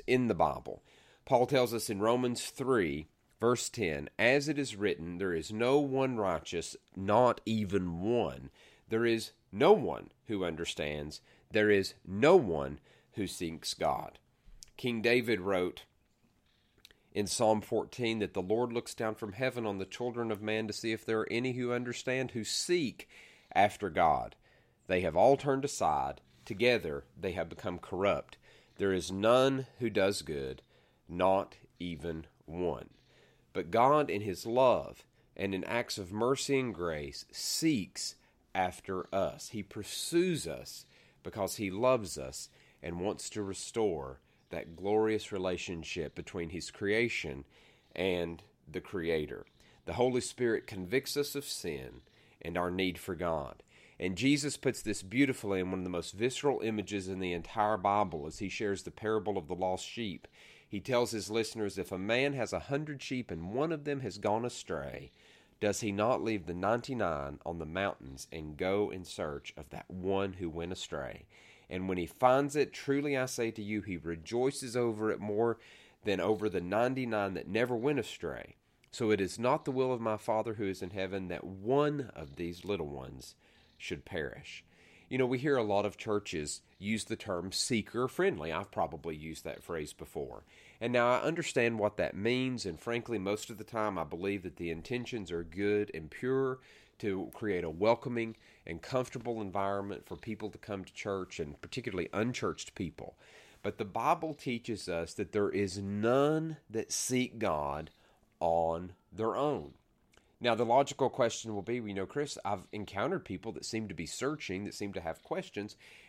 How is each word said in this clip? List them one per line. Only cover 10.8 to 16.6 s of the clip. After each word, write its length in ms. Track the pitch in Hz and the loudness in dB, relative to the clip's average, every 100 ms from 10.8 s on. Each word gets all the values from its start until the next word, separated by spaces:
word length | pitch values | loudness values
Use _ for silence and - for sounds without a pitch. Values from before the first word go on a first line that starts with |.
| 76 76 73 - - _ _ | -4 -4 -6 -10 -18 _ _
There 200 | 107 104 | 4 6
is 240 | 101 95 - - | 6 4 -6 -8
no 300 | 98 143 185 | 4 8 8
one 440 | 110 78 69 71 - - _ | 8 0 -2 -6 -16 -20 _
who 120 | - 92 | -6 -6
seeks 480 | - 85 80 - | -4 -6 -4 -6
God." 460 | - 82 62 - - _ _ - - - - | -2 0 0 -4 -14 _ _ -20 -20 -20 -6
King 260 | 127 113 | -2 2
David 400 | 117 123 117 101 | 4 4 4 2
wrote 440 | 92 95 90 - - _ _ _ _ _ _ _ | 2 2 2 -2 -16 _ _ _ _ _ _ _